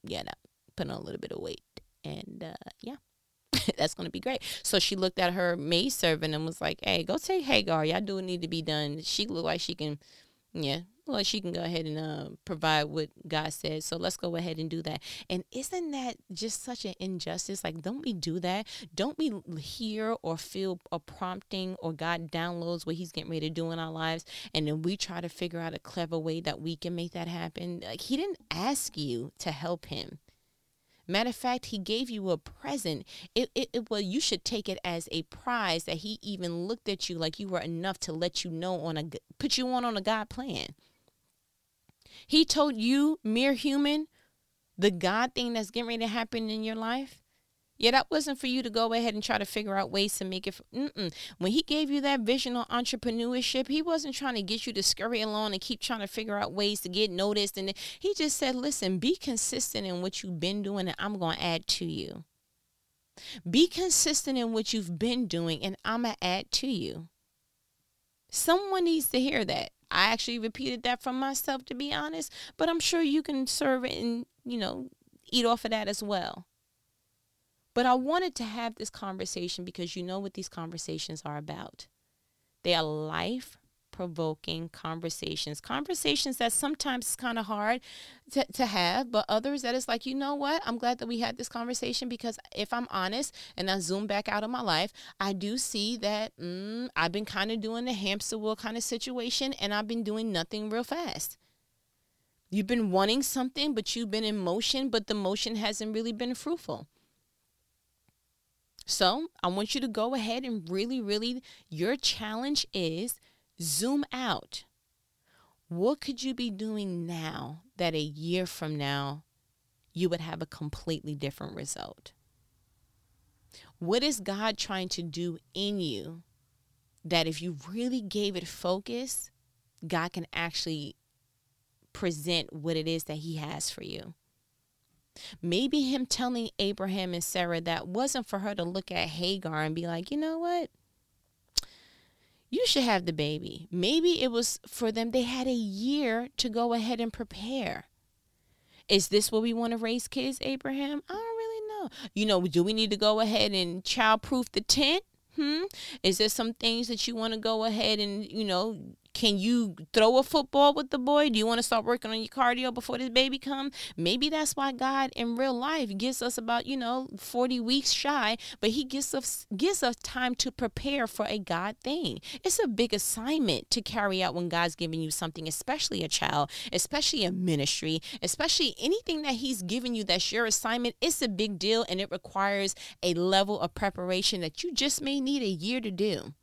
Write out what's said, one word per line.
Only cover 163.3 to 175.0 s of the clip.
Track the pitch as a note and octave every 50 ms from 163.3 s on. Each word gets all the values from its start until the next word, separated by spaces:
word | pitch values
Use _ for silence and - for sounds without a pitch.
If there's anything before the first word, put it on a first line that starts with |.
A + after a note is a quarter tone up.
| C4 C4
come? | - C4+ C#4 C4+ C4+ C#4+ - - - - -
Maybe | - E3 E3+ G#3+ B3 C#4+ D4+
that's | D#4 D#4 D#4 D4 -
why | C#4+ C4+ C4+
God | C4 A#3+ C4 C4+ C4+ C4+ C4+ C4 -
in | - A#3 A#3 A#3
real | A#3 C4 C4+
life | B3 A#3+ B3+ D4 D#4+ D#4+ C4 G#3 G3 G3
gives | A3+ B3+ C4 -
us | A#3+ B3 B3 -
about, | A3+ A3+ A#3 A#3+ -
you | A#3+ C#4 C4
know, | A#3+ A#3 B3 B3+ C4 - - F#3+
forty | - - - A#3+ B3 B3+ B3+ B3
weeks | A3+ A3+ C4 C#4 C4+ -
shy, | - - - C#4+ D4 C#4 A3+ G#3+ A#3 - - - - _
but | - A3
he | A3 C#4+ C#4
gives | C4 C4+ C#4 C4+ -
us, | - C4+ B3+ - - - - _ G#3
gives | F#3 C4+ F#4 G4+ -
us | - A#3+ A#3+
time | - - - - B3+ B3+ B3 B3+
to | - - C4
prepare | - - B3 G#3+ _ - - C#4 C#4 C#4+ A#3
for | A3 - - G#3 -
a | - G#3+
God | F#3 - E3+ E3 F3+ G#3 G#3+ _ -
thing. | B3+ D4 F4 D#4+ E3 G#2+ - - - - C4
It's | - F#4+ F4+ -
a | A4
big | C4+ G#3+ G3 A#3+ A#3+ -
assignment | G3+ - - - A3 A3 C4 D#4 D#4 C4 G3 D3 A2 - _
to | - A#3+
carry | G3+ - - A3+ G3+ G3+ F#3+ F#3
out | F#3 F3+ -
when | F3 F3 E3+
God's | E3+ E3+ E3+ E3+ -
giving | - F3 D#3+ D#3+ E3